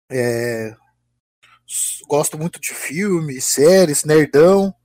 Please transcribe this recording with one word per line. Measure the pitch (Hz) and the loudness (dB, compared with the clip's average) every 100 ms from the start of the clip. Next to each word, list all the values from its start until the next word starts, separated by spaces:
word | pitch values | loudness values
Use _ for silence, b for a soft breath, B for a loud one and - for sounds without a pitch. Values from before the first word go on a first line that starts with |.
| - | -8
é, | 131 120 117 120 113 110 104 _ _ _ _ _ _ b b - | -4 -2 -2 -4 -6 -10 -14 _ _ _ _ _ _ b b -14
s-, | - - - - | -8 -8 -10 -4
gosto | 147 151 156 | -2 -2 -6
muito | 165 - | -10 -10
de | - | -12
filme, | - - 147 208 175 151 131 | -12 -10 -6 -2 -2 -4 -8
séries, | - - 151 190 175 143 | -4 2 4 6 4 0
nerdão, | 151 156 147 143 170 196 196 - | 2 2 4 4 4 4 0 -6